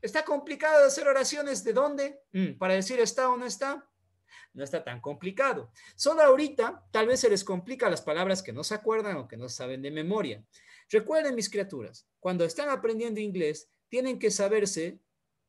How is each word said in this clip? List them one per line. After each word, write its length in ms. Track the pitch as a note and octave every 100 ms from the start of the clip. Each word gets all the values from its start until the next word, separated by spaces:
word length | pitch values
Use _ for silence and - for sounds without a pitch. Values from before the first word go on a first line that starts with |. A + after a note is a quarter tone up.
¿Está 220 | G#3 D#4
complicado 580 | D#4 D4 D4 D4 D#4 D4+
de 60 | C#4
hacer 200 | D#4 C#4+
oraciones 560 | C4+ B3+ D4 C#4+ A#3
de 100 | G#3
dónde? 460 | A3 D4 C#4 C#4 C#4+ _
Mm, 280 | F#3 F3 C3
para 160 | F#3 F#3+
decir 240 | F#3+ B3
está 280 | A3 - B3+
o 100 | B3
no 80 | B3
está. 440 | - C#4 C#4 - _ _ _ _ - -
No 100 | B2+
está 200 | C#3 E3
tan 180 | - B2
complicado. 680 | C#3+ D3 F3+ G3 C4+ F#3 A#2 - - -
Solo 260 | C#4 D#4+
ahorita 640 | D4 C4 D4+ - A#3 - _
tal 160 | A3 A3
vez 140 | B3+
se 80 | A#3
les 140 | G3
complica 460 | G3 F#3 F3+ C4 A3
las 140 | E3
palabras 400 | - D#3 F#3+ F#3+
que 100 | -
no 100 | A#2
se 120 | D#3+ G#3
acuerdan 420 | G#3+ A3 G#3 D#3+
o 100 | A#2
que 80 | A2+
no 140 | B2
saben 320 | - B2+ C3
de 80 | C#3
memoria. 560 | D3+ D#3+ G#3+ D#3 G#2+ - _ _ - -
Recuerden, 440 | G#3+ G#3+ D#4 D4
mis 160 | A#3+ -
criaturas, 580 | G3+ G3 C#3 G#2 - _ _
cuando 260 | F3+ F3+ E3
están 240 | E3 C#4+
aprendiendo 500 | C4+ A3+ A3 A#3 G#3+
inglés, 520 | G#3 F3+ D3+ D#3 - _ -
tienen 300 | A#3+ C4 A3
que 100 | A3
saberse 720 | G3+ G3 G#3+ G3+ D#3+ E3+ - _ _ _ _